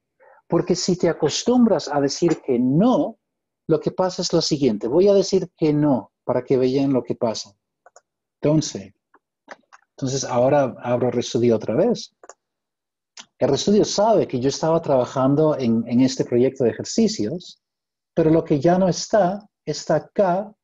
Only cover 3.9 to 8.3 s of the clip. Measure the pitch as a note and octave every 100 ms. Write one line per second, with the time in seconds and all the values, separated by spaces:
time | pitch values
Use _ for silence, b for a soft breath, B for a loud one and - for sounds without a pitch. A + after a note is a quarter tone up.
3.9 | - F#3 F3+ F3 E3+ - C#3+ C3+ G#2 A#2
4.9 | D#3+ G3+ G3 F#3+ F#3+ F3+ - D#3 D3 D3
5.9 | A#2+ - _ - B2 B2 C3 C3 C#3 C#3
6.9 | B2+ A#2 A#2 A#2 G#2+ - _ _ _ _
7.9 | _ _ _ _